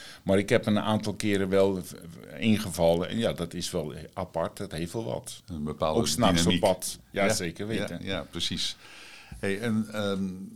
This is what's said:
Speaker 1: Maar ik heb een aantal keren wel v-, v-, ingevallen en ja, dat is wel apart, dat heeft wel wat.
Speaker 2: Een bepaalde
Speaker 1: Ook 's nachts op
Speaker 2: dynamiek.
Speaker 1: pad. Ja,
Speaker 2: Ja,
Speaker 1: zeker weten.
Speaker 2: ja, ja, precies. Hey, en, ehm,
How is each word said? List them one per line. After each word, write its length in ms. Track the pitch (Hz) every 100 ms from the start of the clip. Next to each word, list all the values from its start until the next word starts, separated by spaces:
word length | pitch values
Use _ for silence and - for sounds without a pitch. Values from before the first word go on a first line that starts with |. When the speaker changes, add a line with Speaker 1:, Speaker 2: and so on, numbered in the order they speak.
| - -
Speaker 1:
Maar 160 | 95 98
ik 100 | 101
heb 180 | 110 110
een 120 | 104
aantal 360 | 107 107 107
keren 340 | 95 107 98 95
wel 360 | 98 98 92
v-, 40 | -
v-, 480 | - - - - 73
ingevallen 680 | 110 101 92 87 85 85 90
en 100 | 110
ja, 140 | 107
dat 220 | 71 85
is 160 | 87 -
wel 220 | 87 76 78 78
apart, 440 | 95 87 82 90 -
dat 160 | 98
heeft 200 | 78 85
wel 120 | 113
wat. 380 | - - - - -
Speaker 2:
Een 180 | 78
bepaalde 360 | 73 73 78 78
Speaker 1:
Ook 60 | 76
's 80 | 80
nachts 220 | 90 85 87
op 40 |
Speaker 2:
dynamiek. 80 | 87
Speaker 1:
pad. 380 | 95 92 - - -
Ja, 140 | 95
Speaker 2:
Ja, 100 | 98
Speaker 1:
zeker 320 | 101 85 82 104
weten. 320 | 101 98 82
Speaker 2:
ja, 40 | 98
ja, 120 | 90 67
precies. 460 | 85 - 87 - - - - - - - -
Hey, 220 | 101 98
en, 260 | 117 110 107
ehm, 320 | 107 101 98 95 92 95